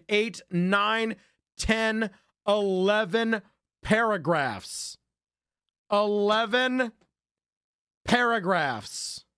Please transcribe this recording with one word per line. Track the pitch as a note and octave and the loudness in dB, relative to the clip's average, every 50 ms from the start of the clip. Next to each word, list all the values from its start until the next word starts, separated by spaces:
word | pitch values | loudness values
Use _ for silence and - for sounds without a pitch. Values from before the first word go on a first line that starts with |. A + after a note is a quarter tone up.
| _ - | _ -2
eight, | G#3+ G#3 A3 A#3 F3+ - - - | 0 0 0 0 -4 -12 -16 -4
nine, | - F3 F3 F#3 G3 G3+ G3+ G#3+ A3 A3+ A3+ A3+ G#3 - _ _ _ _ _ _ _ - | -2 0 0 2 2 2 2 0 0 -2 -2 -4 -6 -10 _ _ _ _ _ _ _ -8
ten, | - - A3 A3+ A3 A3 A3 A3 A3+ G3 - _ _ _ _ _ - G#3 | -2 0 0 2 2 0 0 0 -2 -4 -6 _ _ _ _ _ -2 0
eleven | G3+ G#3+ G3+ G3 F#3+ F#3 F#3 G3 G#3 G#3+ A3+ F3 F3 A3+ A3+ A3+ A3+ G#3 - _ _ _ _ _ _ _ | 0 2 2 0 0 2 2 2 2 2 0 0 0 0 0 0 -2 -4 -4 _ _ _ _ _ _ _
paragraphs. | - - G#3+ A3 A#3 A3 G#3 F#3 C3+ D#3 E3+ D#3 C#3 B2+ G#2+ F#2+ - - - - - - - _ _ _ _ _ _ _ _ _ _ _ _ _ _ _ _ _ _ - | -2 0 2 2 2 2 0 -2 0 0 0 0 0 -2 -4 -6 -10 -12 -12 -12 -12 -12 -14 _ _ _ _ _ _ _ _ _ _ _ _ _ _ _ _ _ _ -2
Eleven | G#3 G#3 G#3+ G#3 G#3 G#3 G3+ G#3 G#3+ A3 A#3 G#3+ G#3+ B3+ B3+ B3+ B3 B3+ B3+ A3+ - _ _ _ _ _ _ _ _ _ _ _ _ _ _ _ _ _ _ _ _ _ - | 0 0 2 2 2 2 2 2 2 2 0 2 2 2 2 2 0 0 -2 -2 -4 _ _ _ _ _ _ _ _ _ _ _ _ _ _ _ _ _ _ _ _ _ -4
paragraphs. | - A3+ B3 B3 A#3 A#3 A3 F3 F3+ F#3+ E3+ D3+ C3+ A#2+ G#2+ - - - - - - - - - _ _ | 0 2 2 2 2 2 0 0 0 0 0 0 -2 -4 -6 -8 -12 -12 -10 -10 -10 -12 -14 -18 _ _